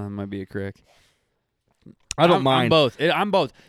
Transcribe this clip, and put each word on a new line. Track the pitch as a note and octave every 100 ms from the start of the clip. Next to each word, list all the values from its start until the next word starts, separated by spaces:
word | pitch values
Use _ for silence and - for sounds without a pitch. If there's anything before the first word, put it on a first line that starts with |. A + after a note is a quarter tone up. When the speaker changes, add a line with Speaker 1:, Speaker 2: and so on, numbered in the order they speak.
| G2+
Speaker 1:
it |
might | G2+ G2+
be | G2
a | F#2+
crick. | G#2 G2 - _ _ _ _ _ _ _ _ _ _ - - - -
Speaker 2:
I | E3+
don't | F3
Speaker 1:
I'm, |
Speaker 2:
mind. | C3+ C3 A#2+
Speaker 1:
I'm |
both. | D#3+ C3+ -
It, | D#3
I'm | D#3 G#3
both. | F#3+ C3+ _